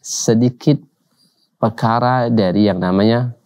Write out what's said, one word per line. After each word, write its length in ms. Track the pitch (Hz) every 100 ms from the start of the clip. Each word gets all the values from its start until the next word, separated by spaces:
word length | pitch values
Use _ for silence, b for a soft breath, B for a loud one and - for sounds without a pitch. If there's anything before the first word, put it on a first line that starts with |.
sedikit 800 | - - - 113 127 - - 143 - _ _ _ _ _ _ _
perkara 680 | 123 110 117 117 123 127 120
dari 400 | 117 95 92 104
yang 160 | 92
namanya 520 | 90 95 107 117 123 117